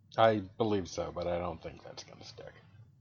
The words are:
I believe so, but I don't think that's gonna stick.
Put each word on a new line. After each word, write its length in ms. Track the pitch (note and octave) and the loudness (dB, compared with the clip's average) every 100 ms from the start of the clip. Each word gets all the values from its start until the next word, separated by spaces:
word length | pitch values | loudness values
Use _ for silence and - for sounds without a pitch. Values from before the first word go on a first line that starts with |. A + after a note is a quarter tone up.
| - - | -4 6
I 240 | A2+ G#2+ F#2 - | 6 6 0 -2
believe 300 | A2 G#2 E2 | 2 2 0
so, 240 | - E2 | -4 -4
but 120 | F2 F2 | -2 0
I 100 | F2 | 0
don't 240 | F2 D#2+ | -2 -6
think 200 | E2 E2+ | -12 -14
that's 180 | - - | -16 -16
gonna 200 | - - | -16 -16
stick. 280 | - - - - - - - - | -18 -16 -18 -18 -20 -20 -20 -20